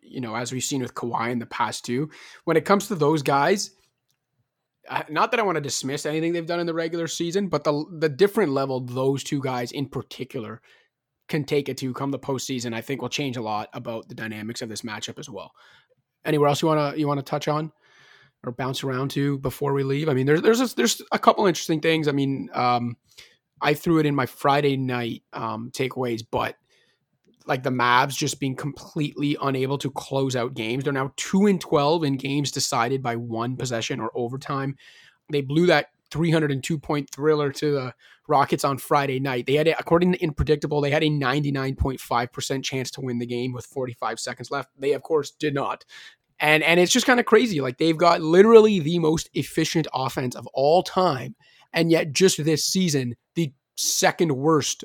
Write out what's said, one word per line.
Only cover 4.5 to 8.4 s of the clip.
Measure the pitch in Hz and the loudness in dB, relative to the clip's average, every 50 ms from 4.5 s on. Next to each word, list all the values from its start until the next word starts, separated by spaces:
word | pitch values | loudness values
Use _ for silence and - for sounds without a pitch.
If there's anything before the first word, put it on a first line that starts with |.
| _ _ _ _ _ _ _ 135 | _ _ _ _ _ _ _ -8
uh, | 131 131 139 - | -6 -6 -6 -4
not | 151 160 202 226 | -2 0 0 2
that | 240 233 | 2 0
I | 220 | 0
wanna | 196 170 156 | 0 0 -2
dismiss | 143 131 - - - 131 139 151 - | -2 -4 -6 -6 -4 -4 -4 -4 -4
anything | 156 151 160 160 165 175 | -4 -2 -2 0 -2 -2
they've | 170 165 | -2 -4
done | 160 170 175 | -4 -4 -2
in | 170 170 | -2 -2
the | 160 | -2
regular | 165 165 165 170 170 165 156 | -2 -4 -4 -4 -4 -4 -4
season, | - - 170 170 165 196 208 180 | -4 -4 -4 -2 -2 -2 0 0
but | - 147 - | -2 0 0
the, | 156 147 147 156 - 180 151 | 0 0 0 -2 -6 -4 -2
the | 160 156 | -2 0
different | 139 127 190 202 - 226 | 2 4 4 4 4 2